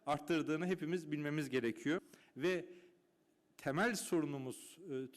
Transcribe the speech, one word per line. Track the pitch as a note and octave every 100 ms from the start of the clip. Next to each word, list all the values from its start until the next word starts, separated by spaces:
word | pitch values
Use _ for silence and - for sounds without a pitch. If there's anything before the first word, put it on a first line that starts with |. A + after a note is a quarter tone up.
| C#3+
arttırdığını | D3 D3 E3 C#3+ D#3 F3+
hepimiz | F3+ D#3 F3+ D3+
bilmemiz | D3+ D3 D3+ C3+
gerekiyor. | B2+ A#2 A2 C#3 F3 - - - -
Ve | E3+ F3+ - - - _ _ _ _ _ _ -
temel | C#3 D3 A#3
sorunumuz, | G#3 - E3+ D3 C#3 B2+ A#2 - - F#3 C3 C3